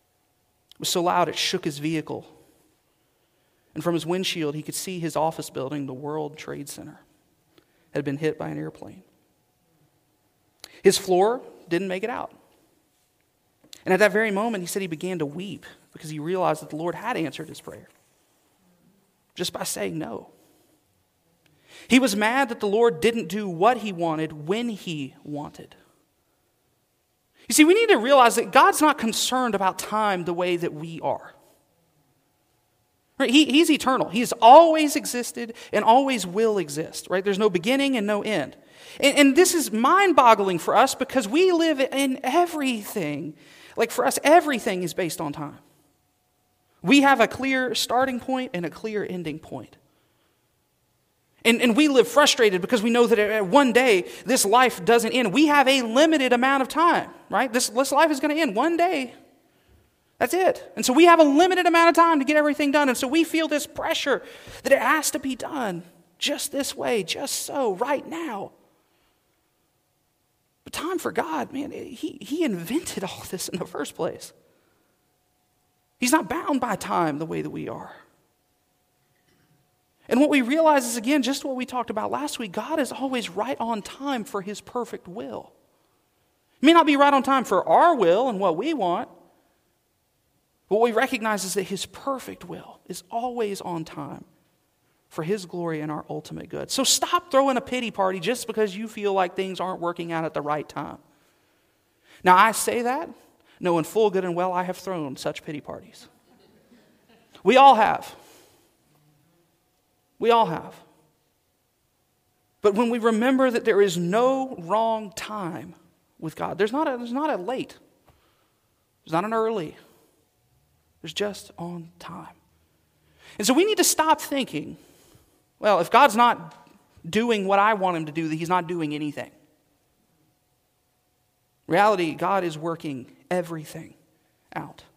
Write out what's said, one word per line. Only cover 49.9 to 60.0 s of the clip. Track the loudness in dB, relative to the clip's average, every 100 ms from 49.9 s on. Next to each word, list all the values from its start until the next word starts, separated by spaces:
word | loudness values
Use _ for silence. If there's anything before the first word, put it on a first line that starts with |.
| _ _ _ _ _ _ _ _ _ _ _ _ _ _ _
And, | 0 2
and | 2 4
we | 4
live | 4 4
frustrated | 4 4 4 2 2
because | 0 0
we | 2
know | 2 4
that | 2
at | 2 0 2
one | 4 4
day | 4 4 2 0 -8 -2
this | 0 4
life | 4 4 2 2
doesn't | 2 2
end. | 0 0
We | 2 4
have | 4 4
a | 2
limited | 2 2 4 4 2
amount | 2 2 2
of | 0
time, | 2 2 2 -2 -12 -4
right? | -2 0
This, | -2 -2
this | -2 0
life | 4 2
is | 2
gonna | -2 0
end | -2 0
one | 0 0
day. | 0 -2 -6 -12 _ _ _ _ _ _ _ _